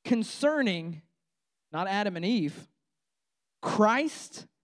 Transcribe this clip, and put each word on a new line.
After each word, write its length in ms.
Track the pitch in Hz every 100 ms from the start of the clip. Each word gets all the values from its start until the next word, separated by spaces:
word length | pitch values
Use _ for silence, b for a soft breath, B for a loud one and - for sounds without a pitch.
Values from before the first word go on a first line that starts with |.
concerning," 1000 | - 233 214 - 294 302 240 175 165 156 - _ _ _ _ _ _
not 160 | 156 190
Adam 280 | 196 208 175
and 100 | 180
Eve, 420 | 240 147 - - _ _ _ _ _ _ _ _ _
"Christ 840 | - - 214 247 311 - - - - _